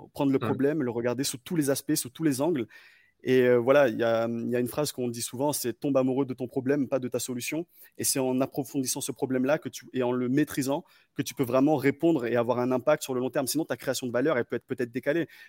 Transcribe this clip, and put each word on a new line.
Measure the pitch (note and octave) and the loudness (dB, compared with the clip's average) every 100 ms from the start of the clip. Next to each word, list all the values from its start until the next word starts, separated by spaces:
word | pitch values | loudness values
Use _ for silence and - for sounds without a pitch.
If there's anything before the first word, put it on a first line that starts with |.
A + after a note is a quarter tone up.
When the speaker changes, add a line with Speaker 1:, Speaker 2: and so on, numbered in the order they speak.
| - | -6
Speaker 1:
prendre | - C#3 | -2 0
le | C3+ | 2
Speaker 2:
Mm. | A2+ | 0
Speaker 1:
problème, | G#2+ C#3 D#3 | 0 0 0
le | B2 | -2
regarder | A#2 A#2+ B2 | -2 -2 -2
sous | C#3+ B2+ | -4 -6
tous | - F3 | -6 -2
les | C#3 | 0
aspects, | C3+ - D3+ | -2 0 -2
sous | A#2+ | -2
tous | - | -2
les | D#3+ B2+ | -2 0
angles. | D3+ D3 A2 - - _ _ _ | 0 -2 -4 -10 -20 _ _ _
Et, | B2 B2+ | 2 4
euh, | B2 B2 | 6 6
voilà, | A#2+ C#3+ C3+ | 6 6 6
il | A2+ | 4
y | |
a, | A#2 A2+ A#2 | 2 2 0
il | A#2 A#2 | -4 -2
y | A#2+ | -2
a | |
une | B2 | -2
phrase | - D3+ | -2 -4
qu'on | - B2 | -2 -6
dit | A#2 | -4
souvent, | - B2 D3 | -8 -2 -2
c'est « | C#3 A#2+ - | -2 -4 -4
Tombe | D3 C3+ | 0 2
amoureux | C3 C3 C3+ | 2 0 -2
de | |
ton | A#2+ B2 | -4 -6
problème, | C#3 B2 D3 B2+ | -4 -2 0 0
pas | C3+ | -2
de | B2+ | -2
ta | A#2+ | -4
solution ». | - B2 - D#3 F3 - - - | -4 -6 -6 -6 -8 -14 -20 -6
Et | |
c'est | A#2 C#3 | -2 0
en | C3 B2+ | 0 0
approfondissant | C3+ - C3+ C#3+ B2+ D3 | -2 -4 -4 -4 -4 -4
ce | - | -6
problème-là | B2+ C3 C3 C3 D#3 | -4 -2 0 2 0
que | B2+ | -2
tu, | - - | -12 -10
et | B2+ | -2
en | B2 | 0
le | B2 B2 | 0 0
maîtrisant | C3+ D3+ - C3 D3 - _ _ - | 0 0 -2 -2 -2 -6 _ _ -8
que | |
tu | - | -8
peux | - G#3+ | -2 2
vraiment | C3 C#3+ D3 | 4 4 4
répondre | C#3 C3+ E3+ D#3 A#2 | 2 2 2 2 2
et | A#2+ | 0
avoir | A#2 B2 | 2 0
un | B2 | 0
impact | B2+ D3+ D3+ | 0 2 0
sur | - | 0
le | B2+ | -4
long | B2+ | -2
terme. | D3+ C3 | -2 -2
Sinon, | D3 | -4
ta | - B2+ | -4 -4
création | - B2+ B2+ | -4 -4 -2
de | |
valeur, | A#2+ C#3 A#2+ | 0 2 0
elle | |
peut | A2+ A#2+ | 0 -4
être | - | -6
peut-être | C3 A#2+ | -6 -4
décalée. | B2+ C#3+ E3 D#3 - | -4 -2 -2 -2 -8